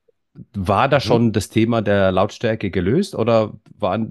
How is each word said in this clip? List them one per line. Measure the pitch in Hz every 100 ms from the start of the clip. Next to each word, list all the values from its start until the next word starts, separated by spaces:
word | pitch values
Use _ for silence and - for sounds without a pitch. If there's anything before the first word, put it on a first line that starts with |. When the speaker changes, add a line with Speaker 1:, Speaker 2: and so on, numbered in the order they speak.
| _ _ _ - -
Speaker 1:
war | - 92 98 135
da | 143
Speaker 2:
Mhm. |
Speaker 1:
schon | 107 117 117
das | 104 -
Thema | - 110 117
der | 104 101 95
Lautstärke | 92 101 - 117 110 101
gelöst | 95 90 143 196
oder | - 113 113 107 - _ -
war, | 101 101 110